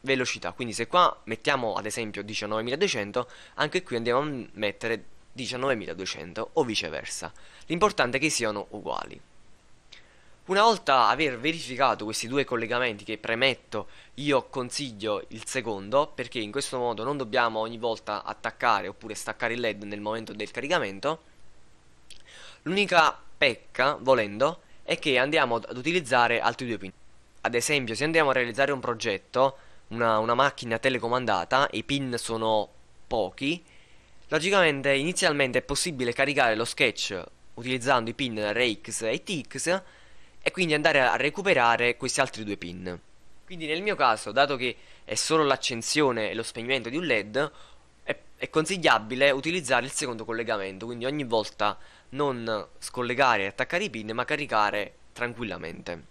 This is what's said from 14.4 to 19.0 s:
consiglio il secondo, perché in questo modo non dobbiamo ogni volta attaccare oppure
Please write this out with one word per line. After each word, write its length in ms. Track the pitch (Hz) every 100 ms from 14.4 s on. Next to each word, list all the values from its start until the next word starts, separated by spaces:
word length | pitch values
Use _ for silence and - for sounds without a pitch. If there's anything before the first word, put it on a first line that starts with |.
| -
consiglio 760 | 135 123 - 139 104 107 101 -
il 180 | 110
secondo, 640 | - 135 113 98 98 135 151
perché 320 | - 120 123
in 120 | 104
questo 280 | 123 - 131
modo 240 | 120 107
non 140 | 120 147
dobbiamo 420 | 120 123 117 110
ogni 180 | 110 117
volta 460 | 117 110 - 104
attaccare 640 | - 107 - - 123 104 92
oppure 260 | -